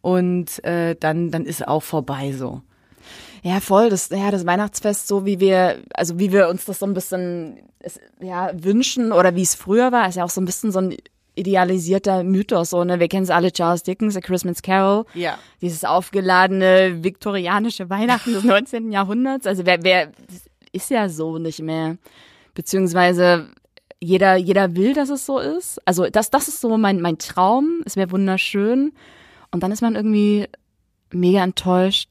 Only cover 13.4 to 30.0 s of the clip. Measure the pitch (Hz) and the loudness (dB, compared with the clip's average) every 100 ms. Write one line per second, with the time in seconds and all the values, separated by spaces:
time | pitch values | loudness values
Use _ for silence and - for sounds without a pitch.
13.4 | 175 - 170 175 - 202 214 202 175 180 | 2 0 0 0 -2 -4 -4 -4 -4 -4
14.4 | 180 170 - 190 196 202 220 170 170 - | -4 -8 0 2 2 0 -2 -6 -6 -6
15.4 | - _ 175 160 185 165 185 202 185 180 | -14 _ -8 -6 0 0 0 -4 2 4
16.4 | 190 190 185 185 190 170 175 - 208 202 | 4 4 6 6 4 0 -4 -4 -6 -4
17.4 | 175 202 226 - 180 196 233 247 240 214 | -2 -2 -2 -6 -6 -4 0 -2 -2 0
18.4 | 226 202 262 233 226 202 196 220 262 269 | 4 2 0 -8 -4 -2 -2 -2 -2 -2
19.4 | 202 190 180 180 180 180 151 _ - 180 | -4 -2 2 2 4 2 0 _ -20 -20
20.4 | - _ _ 185 - 254 202 156 160 160 | -20 _ _ -10 -2 -2 0 -4 -6 -4
21.4 | 165 156 160 160 160 170 _ _ - _ | -6 -8 -6 -4 -4 -8 _ _ -20 _
22.4 | _ - - 190 185 175 180 180 180 170 | _ -14 -4 0 2 4 4 4 4 4
23.4 | 151 _ _ _ _ - 170 185 196 185 | 0 _ _ _ _ -12 0 4 4 4
24.4 | 180 196 190 170 208 285 277 285 - 269 | 4 2 2 2 0 0 -2 -4 -4 -4
25.4 | - 330 - - - 180 175 - 196 294 | -4 -6 -8 -6 -2 0 2 0 2 -2
26.4 | 294 - 233 220 208 196 175 160 - - | -2 -4 -2 2 2 2 -2 -4 -6 0
27.4 | 185 247 302 339 262 190 190 185 196 185 | 2 2 0 -2 -4 -4 -2 0 0 0
28.4 | - 202 202 254 294 - - - - _ | -2 -2 0 0 0 -4 -20 -20 -20 _
29.4 | _ 175 185 214 233 214 | _ -4 -4 -2 -2 0